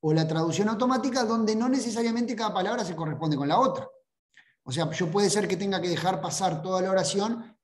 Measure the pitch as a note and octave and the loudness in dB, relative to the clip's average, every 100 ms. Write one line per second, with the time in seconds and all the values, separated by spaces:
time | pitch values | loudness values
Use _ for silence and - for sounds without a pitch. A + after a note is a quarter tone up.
0 | D#3 D#3 D#3+ D#3+ E3 E3 G#3+ G#3+ B3+ C4 | 2 2 2 0 0 2 0 2 2 2
1 | C4+ B3+ A3+ A3+ G#3+ A3 A#3 C4+ A#3 A3 | 0 0 0 2 2 2 2 0 0 -2
2 | A#3 A#3 A#3 A3+ G#3+ F#3 F#3 A#3+ F#3 E3 | 0 0 -2 -2 -2 0 0 -2 -4 -4
3 | D#3 C3 D#3+ C#3+ C#3 F#3 C4 - - - | -4 -2 0 0 2 4 2 0 -10 -16
4 | _ _ _ - _ _ - C3 D#3+ D#3+ | _ _ _ -20 _ _ -8 -2 -2 0
5 | F3 F#3+ G3+ G#3 F3+ F3+ G3 F#3+ F3 D#3+ | -2 2 2 2 0 -2 -2 -2 -2 -2
6 | F3+ F#3 F3 D#3+ F#3+ D#3 F#3 F#3 F#3 F#3+ | 0 -2 -4 -2 -2 -2 -2 0 2 2
7 | - G3+ G#3+ A#3 - - | 2 0 0 -2 -8 -14